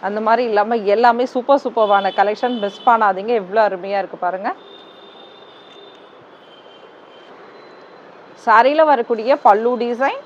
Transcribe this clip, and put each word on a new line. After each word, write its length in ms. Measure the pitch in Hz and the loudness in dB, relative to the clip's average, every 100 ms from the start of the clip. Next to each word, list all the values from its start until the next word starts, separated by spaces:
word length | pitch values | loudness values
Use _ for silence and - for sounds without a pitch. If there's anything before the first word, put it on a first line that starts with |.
அந்த 200 | 185 208 | -6 -4
மாதிரி 280 | 220 233 247 | 0 0 0
இல்லாம 280 | 208 208 233 | 0 0 -2
எல்லாமே 500 | 202 202 240 233 247 | 0 2 2 2 -2
சூப்பர், 340 | 254 233 277 | -4 0 0
சூப்பர்வான 460 | 262 233 214 202 196 | 0 -2 0 2 0
கலெக்ஷன். 480 | 185 202 214 247 247 | 0 -2 0 -4 -4
மிஸ் 240 | 202 196 - | -6 -2 2
பண்ணாதீங்க. 400 | 226 214 185 208 | 2 2 -2 -2
எவ்வளவு 500 | 240 180 208 214 185 | -4 -2 0 0 -2
அருமையா 220 | 190 202 | -6 -6
இருக்கு 180 | 185 - | -6 -6
பாருங்க. 380 | 180 185 208 392 - - - - - - - - - - - - 403 - - - - - - - - 1077 - - - 1077 1077 - - - - - - - - - - - - | -6 -6 -8 -10 -16 -20 -20 -20 -20 -20 -20 -20 -20 -20 -20 -20 -20 -20 -20 -20 -20 -20 -20 -20 -20 -20 -20 -20 -20 -20 -20 -20 -20 -20 -20 -20 -20 -20 -20 -20 -20 -10 2
சாரியில 380 | 220 254 302 | 4 4 4
வரக்கூடிய 520 | 311 269 233 226 226 285 | 2 2 0 -4 -2 2
பல்லு 420 | 254 208 226 247 | 4 2 2 -2
டிசைன். 400 | 240 233 269 508 | -4 -2 -4 -4